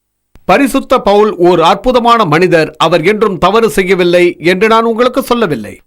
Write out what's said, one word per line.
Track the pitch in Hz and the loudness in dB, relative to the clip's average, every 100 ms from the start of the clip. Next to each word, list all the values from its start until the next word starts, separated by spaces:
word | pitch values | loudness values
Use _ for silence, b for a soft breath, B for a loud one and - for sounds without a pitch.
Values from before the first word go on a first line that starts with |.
| _ _ _ - | _ _ _ -12
பரிசுத்த | - 202 277 269 - 254 | -2 0 0 -2 -2 0
பவுல் | 202 202 214 180 | 2 2 0 2
ஓர் | 175 175 | 2 2
அற்புதமான | 160 196 254 247 233 233 | 2 0 0 0 2 2
மனிதர், | 190 156 180 165 151 - | 2 0 2 0 -2 -2
அவர் | 160 170 | -2 0
என்றும் | 165 214 214 170 | 0 0 -2 0
தவறு | 180 220 220 | 0 0 0
செய்யவில்லை | - 185 185 180 175 175 - | -2 -2 0 0 2 0 0
என்று | 156 185 220 | -2 0 0
நான் | 226 | 0
உங்களுக்கு | 233 220 247 254 | 0 -2 -2 -2
சொல்லவில்லை. | 269 240 202 123 104 - | -4 -4 -2 -6 -10 -18